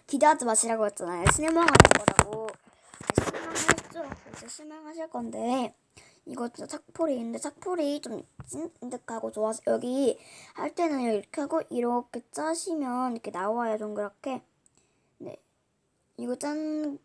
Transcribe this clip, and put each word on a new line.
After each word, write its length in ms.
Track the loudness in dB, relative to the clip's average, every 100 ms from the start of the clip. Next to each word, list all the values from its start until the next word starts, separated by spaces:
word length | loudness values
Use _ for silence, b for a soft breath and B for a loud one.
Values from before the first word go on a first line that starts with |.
| B
기대하지 380 | 4 4 4
마시라고 420 | 4 2 2 2 0
했잖아요. 380 | -2 -6 0 2
실망하실 440 | 4 4 4 8 10 10 8
거라고. 500 | 4 4 2 0 -8
아, 760 | -10 _ _ _ -12 -4 -2
실망하셨죠? 800 | -2 -4 -6 -2 0 0 -2 -10 -10 -12 -16
진짜 160 | -18 -16
실망하실 600 | -16 -16 -16 -14 -12 -10
건데, 640 | -8 -8 -4 -2 0 -2 -8 _ -20 B B B
이거 220 | -8 -8
진짜 180 | -8 -12
착풀이인데, 720 | -12 -10 -2 0 0 -4 -6
착풀이 640 | -8 -8 -4 -2 0 -2
좀 220 | -6 -10 -12 -16 -12
찐득하고 840 | -10 -10 -10 -12 -12 -10 -8 -6
좋아서 300 | -2 -2 -2 0
여기 500 | 0 0 0 2 0 B B B
할 200 | B -6
때는 280 | 0 0 2
이렇게 400 | 0 0 -2 -6
하고 200 | -2 -2 -2
이렇게 520 | -2 0 0 -2 -10 -10
짜시면 840 | -6 -2 -2 -2 -2 -2 -2 -2
이렇게 180 | -4 -6
나와요, 460 | -4 -2 0 0 -2
동그랗게. 640 | -4 -4 -6 -6 -8 -8 -10 _ _ b b b b b
네, 180 | -14 -14 _ _ _ _ _ _ _ -10
이거 180 | -8 -6
짠 600 | -4 -4 -4 -4 -4 -8